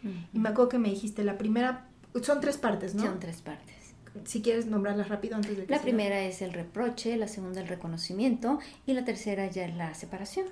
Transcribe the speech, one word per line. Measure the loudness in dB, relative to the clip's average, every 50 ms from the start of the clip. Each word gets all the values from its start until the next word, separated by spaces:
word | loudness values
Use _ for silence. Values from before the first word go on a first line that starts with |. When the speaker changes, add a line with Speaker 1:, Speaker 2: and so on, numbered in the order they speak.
| -8
Speaker 1:
Ujú. | -6 -6 -6 -8 -2 0
Speaker 2:
Y | 2
me | 2 4
acuerdo | 6 6 6 6
que | 6 4
me | 4 2
dijiste, | 2 0 -2 -4 -2 0 0
la | 0 0 0
primera, | 0 2 4 4 4 2 0 -2 -6 -14 -20 -20 -18 -8 -6 -2 2
son | 2 2 4
tres | 4 2 0 2
partes, | 2 0 2 0 -2 -2 0
¿no? | 0 2
Speaker 1:
Son | 0 0 -2
tres | -4 -8 -8 -10 -10
partes. | -10 -12 -12 -14 -18 -20 -20 -20 -20 -20 -20 -20 -18 -16 -14 -10
Speaker 2:
Si | -4 -4 0
quieres | 2 4 4 4 2
nombrarlas | 2 2 2 2 2 2 0 0 0
rápido | -2 -2 -2 -2 -2 0
antes | 0 0 -2
de | -2 0
que | 0
Speaker 1:
La | 0 2
Speaker 2:
siga. | 2
Speaker 1:
primera | 4 4 4 4 2 2 2 0
es | -2 -2 -4
el | -6 -6
reproche, | -4 -6 -6 -6 -4 -2 -2 -2 -2 -2 -2 0 0
la | 0 0 -2
segunda | -4 -6 -6 -6 -6 -6
el | -6 -4
reconocimiento | -6 -6 -4 -6 -4 -4 -4 -4 0 2 4 4 4 4 2 2 0 0 -2 -6 -16 -8 -2
y | 0 0
la | 0 0
tercera | 0 -2 -2 -2 -2 -2 0 -2 -2
ya | -2 -4 -4
es | -4 -4 -4
la | -4 -4 -6
separación, | -8 -10 -10 -8 -8 -8 -4 -2 -2 -2 -2